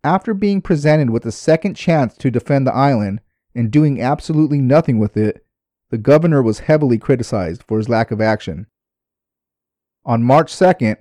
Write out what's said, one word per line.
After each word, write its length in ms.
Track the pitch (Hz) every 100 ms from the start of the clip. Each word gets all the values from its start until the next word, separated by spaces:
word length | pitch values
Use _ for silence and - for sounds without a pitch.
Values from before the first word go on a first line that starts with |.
After 300 | 143 190 226
being 280 | 202 202 196
presented 480 | - 156 147 156 131
with 160 | 113 117
a 60 |
second 420 | - - 160 202
chance 420 | - - 160 123 _
to 140 | 135
defend 340 | 120 - 139 127
the 80 |
island 480 | 117 143 123 101 101 _ _ _
and 180 | 123 117
doing 300 | 147 151 131
absolutely 600 | 123 151 - 156 156 147
nothing 360 | 127 147 165 113
with 200 | 104 107
it, 280 | 107 - _ _ _ _ _
the 80 | 117
governor 440 | 107 147 170 143
was 180 | 113 104
heavily 380 | - 156 143 113
criticized 680 | - 123 120 110 85 90
for 140 | _ 110
his 120 | 110
lack 220 | 117 113
of 100 | 110
action. 460 | 110 107 - 76 - _ _ _ _ _ _ _ _ _ _ _ _ _ -
On 180 | 117
March 300 | 120 143 160
second 440 | - 180 - 110 107